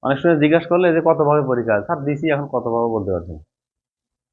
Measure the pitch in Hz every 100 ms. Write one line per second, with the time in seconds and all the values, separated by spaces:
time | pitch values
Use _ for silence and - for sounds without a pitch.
0 | 127 135 175 160 151 165 165 175 180 165
1 | 165 160 147 151 135 123 113 104 104 170
2 | 139 147 160 143 143 127 117 117 117 113
3 | 98 92 85 78 76 _ _ _ _ _
4 | _ _ _